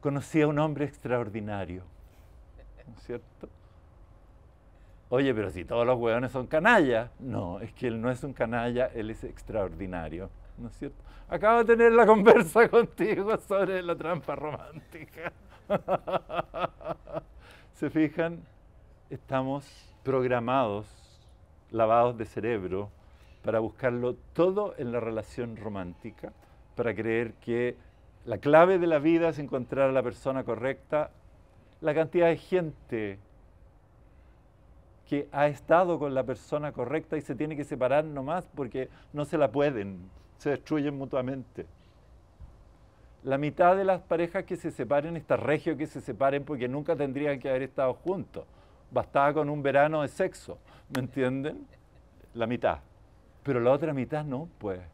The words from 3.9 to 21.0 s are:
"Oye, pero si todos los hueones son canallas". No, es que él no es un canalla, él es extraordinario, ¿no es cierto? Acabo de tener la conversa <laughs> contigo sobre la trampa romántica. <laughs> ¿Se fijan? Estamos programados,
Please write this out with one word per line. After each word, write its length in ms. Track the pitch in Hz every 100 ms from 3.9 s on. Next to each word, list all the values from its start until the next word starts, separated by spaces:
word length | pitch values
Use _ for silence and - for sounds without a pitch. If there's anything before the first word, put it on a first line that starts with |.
| - - - - - - - - - - - -
"Oye, 260 | 123 139
pero 160 | 110 104
si 140 | 90
todos 240 | 85 117 120
los 100 | 123
hueones 360 | 117 113 127
son 140 | 131 123
canallas". 640 | - 190 233 139 113 120 -
No, 440 | 135 107 95 95
es 100 | 107
que 160 | - 127
él 140 | 113
no 100 | 117
es 140 | 127 147
un 80 |
canalla, 540 | 127 117 117 117 120 127
él 220 | 117 110
es 140 | 113
extraordinario, 1040 | 95 - - 107 92 82 95 90 80 82 95 - - -
¿no 100 | 117
es 100 | -
cierto? 240 | 143 - - - -
Acabo 300 | 170 208 233
de 180 | 226 233
tener 160 | 233
la 120 | 226 220
conversa 640 | 220 202 220 165 220 233
<laughs> 0 |
contigo 680 | 233 233 - 180 180 196 220
sobre 440 | - 196 185 185
la 140 | 175 170
trampa 400 | 233 175 131 143
romántica. 960 | 151 143 - 156 - 165 156 - 170 - - - -
<laughs> 1500 | 196 - 180 - 185 - 170 - - 180 - - - - 160 - - - - -
¿Se 160 | - 147
fijan? 540 | 156 156 151 165 170 - - - - - - -
Estamos 560 | 135 - 135 131 139 - - - -
programados, 840 | - 135 127 123 117 131 120 101 107 -